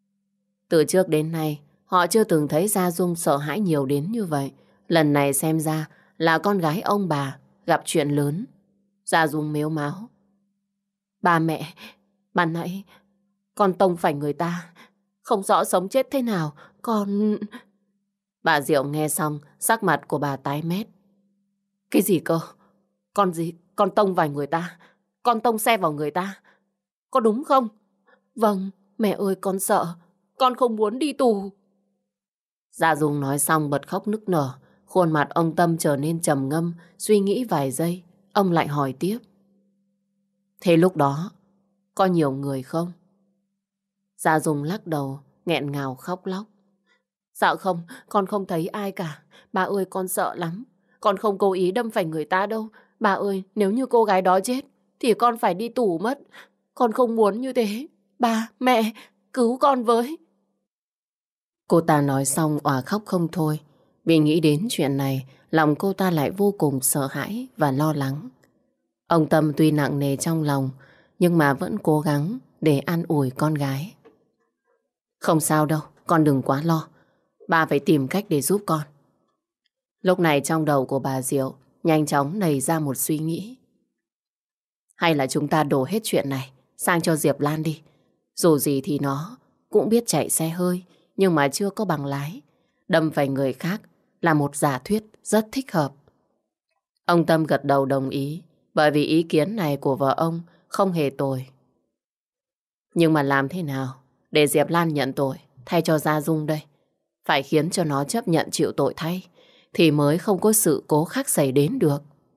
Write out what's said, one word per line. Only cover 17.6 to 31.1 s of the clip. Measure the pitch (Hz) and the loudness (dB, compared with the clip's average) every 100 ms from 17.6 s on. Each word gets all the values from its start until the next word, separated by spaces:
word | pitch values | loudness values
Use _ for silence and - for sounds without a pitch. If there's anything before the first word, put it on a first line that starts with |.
| _ _ _ _ _ _ _ _ | _ _ _ _ _ _ _ _
Bà | - 151 | 0 0
Diệu | 139 151 | 2 0
nghe | 139 147 156 | 0 -2 -4
xong, | 147 156 147 - _ | -2 -4 -4 -12 _
sắc | - 226 | -2 0
mặt | 190 147 - | 2 0 0
của | 151 | -4
bà | 143 135 | -2 -4
tái | 143 143 | -6 -6
mét. | 165 180 220 _ _ _ _ _ _ _ _ _ _ | -4 -4 -6 _ _ _ _ _ _ _ _ _ _
"Cái | - | 0
gì | 196 175 | 2 0
cơ? | - 165 - - _ _ _ _ _ | 0 -2 -2 -18 _ _ _ _ _
Con | - 196 | 0 0
gì? | 165 165 170 _ - | 0 -6 -8 _ 0
Con | 202 | 0
tông | 196 202 | 2 2
vào | 180 160 | 2 0
người | 143 143 | -2 -4
ta? | 165 170 - _ _ _ _ | -4 -4 -14 _ _ _ _
Con | - 233 | 0 2
tông | 247 220 | 0 0
xe | - 226 | 0 2
vào | 175 | 0
người | 147 151 | -2 -4
ta? | 151 190 196 _ _ _ _ _ _ _ | -4 -6 -10 _ _ _ _ _ _ _
Có | 262 | 0
đúng | 220 214 | 2 0
không?" | 311 269 226 - _ _ _ _ _ | 2 2 2 -8 _ _ _ _ _
"Vâng, | - 220 196 190 - _ _ | 0 0 0 -6 -12 _ _
mẹ | 214 175 | -2 0
ơi, | 196 190 | -2 -2
con | 196 190 | -2 -4
sợ, | - 202 170 170 _ _ _ _ | 0 0 0 -8 _ _ _ _
con | 254 | 0
không | 247 247 220 | 2 0 2
muốn | 214 247 | -2 0
đi | 302 | -4